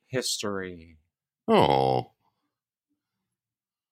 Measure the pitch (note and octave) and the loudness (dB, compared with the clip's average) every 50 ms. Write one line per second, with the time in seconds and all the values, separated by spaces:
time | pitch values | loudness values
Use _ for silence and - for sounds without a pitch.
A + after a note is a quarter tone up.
0 | _ _ - C3 A#2 - - - - G#2 G2+ G2 F#2 F#2 F2+ E2+ E2 E2 E2 D#2+ | _ _ -6 -6 -4 -4 -4 -6 -4 -6 -6 -6 -8 -10 -12 -16 -18 -20 -20 -20
1 | _ _ _ _ _ _ _ _ _ - A3+ G3 A2 C#2+ C#2 C2+ C2+ C2 C2 B1+ | _ _ _ _ _ _ _ _ _ 2 4 4 4 4 4 2 2 2 0 0
2 | B1+ - _ _ _ _ _ _ _ _ _ _ _ _ _ _ _ _ _ _ | -2 -6 _ _ _ _ _ _ _ _ _ _ _ _ _ _ _ _ _ _
3 | _ _ _ _ _ _ _ _ _ _ _ _ _ _ _ _ _ _ | _ _ _ _ _ _ _ _ _ _ _ _ _ _ _ _ _ _